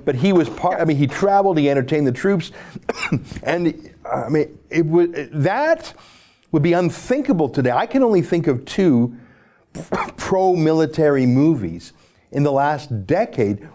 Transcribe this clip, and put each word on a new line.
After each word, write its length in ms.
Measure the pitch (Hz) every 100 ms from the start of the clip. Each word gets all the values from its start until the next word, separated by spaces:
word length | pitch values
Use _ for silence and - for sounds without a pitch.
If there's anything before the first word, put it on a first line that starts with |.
but 100 | -
he 180 | 131 185
was 160 | 180 151
part, 320 | - 180 190
I 40 |
mean, 120 | 160 143
he 100 | 139
traveled, 500 | - 196 196 196 160
he 100 | 143
entertained 380 | 139 131 156 139
the 60 |
troops, 400 | 127 196 196 - - - - - -
<coughs> 460 | - 131 - -
and, 500 | - 170 170 - - - -
I 200 | - -
mean, 280 | 151 - - _
it 160 | 165 156
would, 440 | 170 175 160 139
that 640 | 147 156 226 311 330 - - - - _ _ _
would 100 | 160
be 100 | 165
unthinkable 760 | 170 175 - - 262 285 185 147
today. 240 | - 123
I 140 | 127 226
can 180 | 269
only 180 | 247 190
think 240 | - 175 156
of 180 | 123
two 520 | - - 185 120 120 - - _ _ _ _
<coughs> 80 | - - - - -
pro-military 1120 | - 190 185 175 156 160 156 156 151 139 127
movies 640 | 127 156 143 90 85 - - _ _ _
in 120 | 139
the 80 | 143
last 540 | 135 143 147 - 110 95
decade, 640 | 170 233 139 101 104 -